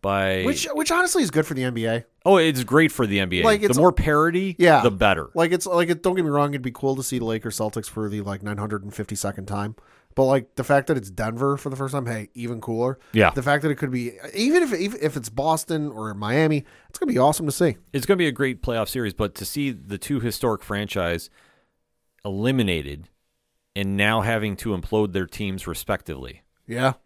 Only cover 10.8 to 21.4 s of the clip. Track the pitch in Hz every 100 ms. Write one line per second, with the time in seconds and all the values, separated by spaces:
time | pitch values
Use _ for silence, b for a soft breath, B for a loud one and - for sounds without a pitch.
10.8 | 135 143 98 92 110 117 139 139 143 131
11.8 | 135 139 120 113 104 - 117 117 107 113
12.8 | 123 135 b 110 92 127 131 147 151 143
13.8 | 143 127 120 98 - - 240 339 320 185
14.8 | 202 233 151 143 110 110 147 160 - 160
15.8 | 147 107 110 101 104 131 156 151 - b
16.8 | b - 320 123 131 151 156 - 175 110
17.8 | _ 143 123 196 165 123 139 123 - 117
18.8 | 107 131 113 95 104 - 98 147 139 110
19.8 | 71 101 - 139 117 104 123 107 - 104
20.8 | 104 101 87 85 - _